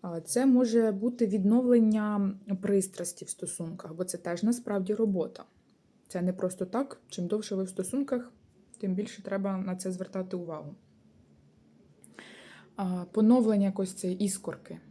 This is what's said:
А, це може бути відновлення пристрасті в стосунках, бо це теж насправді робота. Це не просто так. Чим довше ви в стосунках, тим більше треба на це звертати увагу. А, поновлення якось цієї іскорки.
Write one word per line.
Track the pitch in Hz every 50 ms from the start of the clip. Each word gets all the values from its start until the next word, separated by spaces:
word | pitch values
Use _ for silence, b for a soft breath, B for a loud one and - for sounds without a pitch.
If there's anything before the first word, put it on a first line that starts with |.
А, | - 180 170 170
це | 165 - - 240 262
може | 269 247 247 254 226 220 233 226 220
бути | 202 190 214 247 240 - 233
відновлення | 196 190 214 185 202 220 247 254 247 247 240 220 220 214 214 214 214 208 208 202 196 196 - - - 196 185
пристрасті | 196 202 202 196 185 185 - - 175 175 - - -
в | -
стосунках, | - _ - - - - 175 160 170 185 - 156 165
бо | 165 180
це | 180 -
теж | 180 - 175 175 180 202
насправді | 220 240 240 - - 208 196 190 185 208
робота. | 208 226 208 190 180 160 - - - - _ _ _ _ _ _ _ _ _ _ _ _
Це | - - 180
не | 175 185 185
просто | 185 - 185 185 - 185
так. | 180 190 240 277 277 - - _ _
Чим | - - 175
довше | 175 214 214 214 - 202
ви | 190 190
в | 185
стосунках, | 190 - 185 - - 277 277 277 262 240 240 - _ _ _ _ _ _ _ _ -
тим | _ - 190 185
більше | 185 208 - - - -
треба | - 196 196 190 196 190
на | 190 190 190 180
це | 185 - 190
звертати | 185 185 185 185 - 190 185 185 190
увагу. | 180 175 165 160 151 151 143 - - _ _ _ _ _ _ _ _ _ _ _ _ _ _ _ _ _ _ _ _ _ _ _ _ - B B B B B B B B B B B B B _
А, | - 196 185 180 180 175 180
поновлення | - 220 214 220 247 254 226 220 214 202 196
якось | 196 190 - 190 185 -
цієї | - - 185 185 185
іскорки. | 208 196 185 - - - - - - - 170 165 - -